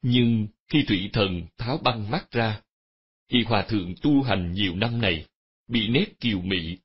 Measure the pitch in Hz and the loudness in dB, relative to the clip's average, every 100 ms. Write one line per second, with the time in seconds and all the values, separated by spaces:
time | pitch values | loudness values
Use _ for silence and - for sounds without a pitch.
0 | 131 123 120 117 104 _ _ 156 139 101 | 4 4 4 2 -2 _ _ 0 2 0
1 | 101 117 98 90 85 _ 117 147 123 117 | 0 0 0 -2 -8 _ -4 -2 -2 -2
2 | 104 127 - 120 113 104 _ _ _ _ | -4 -6 -4 -2 -2 -2 _ _ _ _
3 | _ _ _ 123 110 110 92 110 87 92 | _ _ _ -2 2 0 0 -2 -4 -2
4 | 143 143 127 101 87 90 101 87 113 117 | 2 4 4 0 0 -2 -2 0 -2 0
5 | 107 80 - _ _ _ _ 117 104 123 | 0 -2 -6 _ _ _ _ -2 2 0
6 | 208 - 120 98 90 95 80 90 | 0 -2 -2 -2 -2 -4 -4 -10